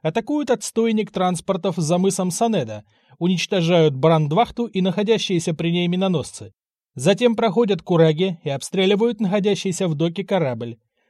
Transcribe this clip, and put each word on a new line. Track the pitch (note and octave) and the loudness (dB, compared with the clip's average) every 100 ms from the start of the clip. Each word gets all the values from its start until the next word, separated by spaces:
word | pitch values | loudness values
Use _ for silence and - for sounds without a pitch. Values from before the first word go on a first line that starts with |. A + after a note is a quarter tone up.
атакуют | D#3 G3 A3+ D4 C#4 | -4 -4 -2 -4 0
отстойник | A3+ - - A3+ G#3+ G3 | -2 -2 -2 0 0 -2
транспортов | F#3 F#3 F3 - F#3 G3 E3+ | -2 -2 -2 -4 -4 -2 -2
за | D3+ F3 | 0 2
мысом | F#3+ F#3+ F3+ | 2 0 -4
Санеда, | E3+ A#3 G#3 A2+ G#2+ - _ _ _ | 0 0 0 -4 -8 -14 _ _ _
уничтожают | E3+ F3+ - G3 E3 F3 D#3 | 0 0 0 0 2 4 4
брандвахту | C3+ D#3+ D#3+ D3+ E3 A#3+ - | 4 2 4 2 0 0 -2
и | A#3 F#3+ | -4 0
находящиеся | F#3 G#3 G#3 A3 - F3 F3 | 0 0 0 0 0 -2 -2
при | D#3 E3 | -2 -2
ней | F3 F3 | 0 0
миноносцы. | F3+ F#3+ E3 - - G2 _ _ _ _ | 0 0 -2 -4 -12 -18 _ _ _ _
Затем | - C#3+ G3+ A#3+ A3+ | -2 2 2 0 0
проходят | A#3 F3 A#3 F#3+ | 0 2 0 0
к | - | 0
Ураге | E3+ D#3+ D3+ F#3+ E3+ | 4 4 4 -2 -4
и | D3+ | -8
обстреливают | C3+ - F#3+ F#3+ G3+ A#3 A3+ | -8 -4 0 2 2 2 0
находящийся | G3+ G#3 G3+ G3 G3 E3+ F#3 | -2 0 0 0 -2 -2 -2
в | |
доке | D3 E3 E3+ | 0 -2 -2
корабль. | F#3+ G3 C#3+ A#2 A#2+ A2+ _ _ _ | -2 -2 -2 -4 -10 -12 _ _ _